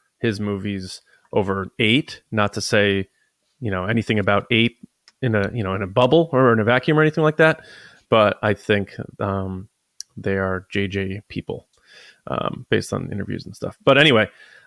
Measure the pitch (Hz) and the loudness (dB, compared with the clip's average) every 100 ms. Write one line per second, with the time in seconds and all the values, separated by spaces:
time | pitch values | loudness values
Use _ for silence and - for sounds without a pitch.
0 | _ _ 120 101 104 101 101 98 92 - | _ _ -4 -2 -4 -6 -6 -8 -10 -16
1 | _ _ _ - 98 98 95 - 110 123 | _ _ _ -2 -2 -4 -6 -2 2 2
2 | - - _ 110 104 - - 110 101 98 | 0 -12 _ -2 -2 -2 -2 2 2 0
3 | 95 _ _ _ _ _ 120 92 92 113 | -4 _ _ _ _ _ -6 -4 -2 -2
4 | 107 110 98 101 - 113 117 - - _ | 0 0 2 0 2 2 2 -2 -14 _
5 | _ _ 131 110 98 120 95 95 98 101 | _ _ -2 0 -2 -4 -4 -4 -2 0
6 | 127 156 165 131 131 113 104 123 131 151 | 4 4 4 4 4 4 4 2 2 2
7 | 156 151 156 151 160 160 - - - _ | 2 2 0 4 2 2 -6 -20 -20 _
8 | _ 113 104 - 107 101 - 104 95 - | _ 4 4 2 -2 -2 0 -2 -2 -10
9 | - - 104 98 95 95 101 _ _ _ | -14 -8 -6 -4 -6 -10 -14 _ _ _
10 | - - 104 98 95 92 95 98 101 98 | -20 -10 -4 -2 -2 -4 -6 -4 -4 -4
11 | 95 95 - - - - - _ _ - | -6 -8 -10 -12 -8 -10 -12 _ _ -20
12 | - _ - - - - - 107 101 101 | -20 _ -8 -6 -6 -8 -4 -4 -2 -6
13 | 90 101 95 95 - 107 - - - 135 | -6 -8 -8 -10 -12 -12 -12 -4 2 4
14 | 156 117 - - - - | 6 4 2 -4 -20 -20